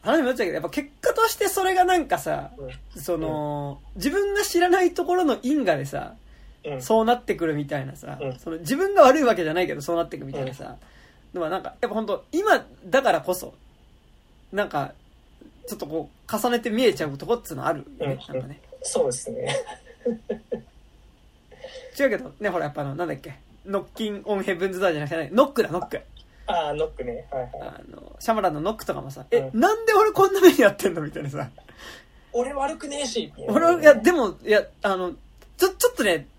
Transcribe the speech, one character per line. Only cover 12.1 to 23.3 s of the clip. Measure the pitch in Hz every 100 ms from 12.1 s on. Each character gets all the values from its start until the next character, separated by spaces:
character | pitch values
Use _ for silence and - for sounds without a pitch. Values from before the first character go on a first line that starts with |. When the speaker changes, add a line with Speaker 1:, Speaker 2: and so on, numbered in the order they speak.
| 202 -
Speaker 1:
今 | 311 427 330 - - 185
だ | 254
か | 262
ら | 170
こ | 143
そ、 | 180 - - - _ _ _ _ _ _ _ _
な | 190 202
ん |
か、 | 151 139 - _ _ _ _ - - -
ち |
ょ | 208
っ |
と | 147
こ | 160 147
う、 | _ - 214
重 | 247
ね | 240
て | 226
見 | 214
え | 247
ち | 151
ゃ | 156
う | 139
と | 156
こ | 233
っ |
つ | -
う | 143
の | 135
あ |
る | 160 - -
よ | 139
ね、 | 135 -
Speaker 2:
う |
ん。 |
Speaker 1:
な | 131
ん |
か | 131
ね。 | 147 - -
Speaker 2:
そ | 523 -
う | 494
で |
す | 480 -
ね。 | 523 494 554 - - - -
<laughs> | 247 226 - 220 - 233 - - - - - _ - _ _ - - - - -
Speaker 1:
違 | 277
う |
け | 202
ど、 | 254 -
ね、 | 208
ほ | 180
ら、 | 151
や |
っ |
ぱ | 143
あ | 139
の、 | 143
な | 175
ん |
だ |
っ | 143
け、 | 156